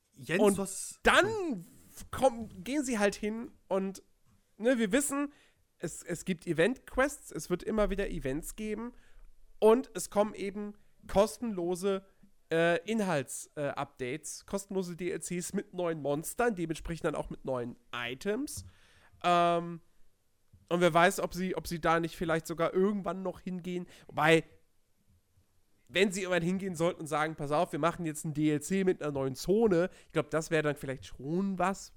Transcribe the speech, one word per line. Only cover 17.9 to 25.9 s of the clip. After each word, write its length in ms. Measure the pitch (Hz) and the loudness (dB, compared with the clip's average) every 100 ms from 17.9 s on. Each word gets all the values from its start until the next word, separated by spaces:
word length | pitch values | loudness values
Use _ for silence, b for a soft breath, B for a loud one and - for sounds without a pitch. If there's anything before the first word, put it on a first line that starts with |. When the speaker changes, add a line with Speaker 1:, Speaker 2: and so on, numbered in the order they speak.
Speaker 2:
Items. 720 | 120 120 135 202 226 302 - - b b b b b | -6 -6 -6 -4 -4 -6 -10 -16 b b b b b
Ähm, 560 | 175 175 170 170 170 170 _ - - _ _ _ _ - - | 2 4 4 2 -2 -10 _ -20 -20 _ _ _ _ -14 -2
und 120 | 175 | 4
wer 140 | 175 | 6
weiß, 260 | 165 180 - | 8 6 4
ob 140 | 175 | -4
sie, 220 | 175 185 - | -4 -4 -4
ob 100 | - | -6
sie 140 | 175 | -2
da 180 | 165 165 | 2 2
nicht 180 | 165 - | 0 -4
vielleicht 300 | 165 160 - | 0 0 -2
sogar 260 | 160 160 | -2 0
irgendwann 500 | 185 196 202 175 185 | 4 2 2 -4 -6
noch 180 | 185 180 | -6 -8
hingehen. 460 | 185 180 180 180 180 B B | -8 -8 -6 -6 -8 B B
Wobei, 380 | - 156 165 - - _ _ _ _ _ _ _ _ _ _ _ _ | 0 6 4 4 -14 _ _ _ _ _ _ _ _ _ _ _ _
wenn 240 | - | -2